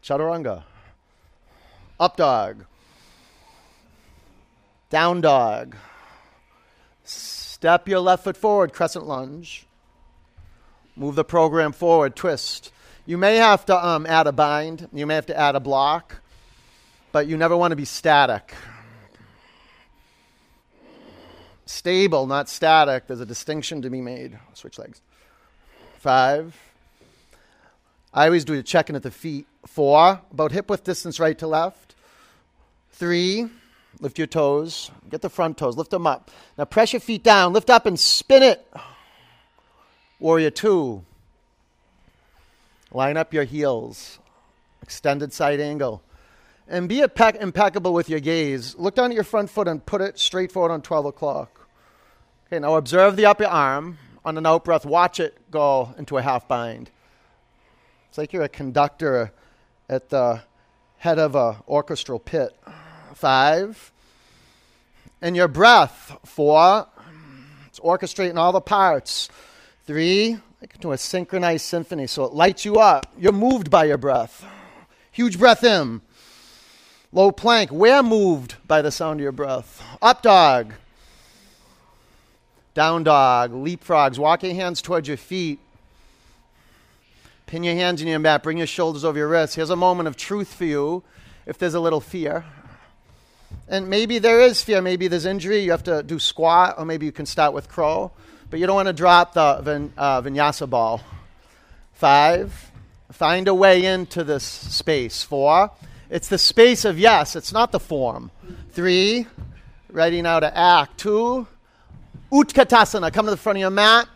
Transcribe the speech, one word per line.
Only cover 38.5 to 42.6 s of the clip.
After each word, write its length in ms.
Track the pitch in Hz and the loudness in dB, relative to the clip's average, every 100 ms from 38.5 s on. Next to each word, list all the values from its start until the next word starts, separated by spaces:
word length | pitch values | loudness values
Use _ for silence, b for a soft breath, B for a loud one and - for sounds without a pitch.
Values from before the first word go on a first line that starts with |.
| 185 _ - B B B B B B B _ _ _ _ _ _ _ | 4 _ -20 B B B B B B B _ _ _ _ _ _ _
Warrior 320 | 156 165 156 | 0 0 0
two. 540 | - 214 190 135 101 90 _ _ _ _ _ _ _ _ _ _ _ _ _ _ _ | -2 -2 0 -2 -8 -16 _ _ _ _ _ _ _ _ _ _ _ _ _ _ _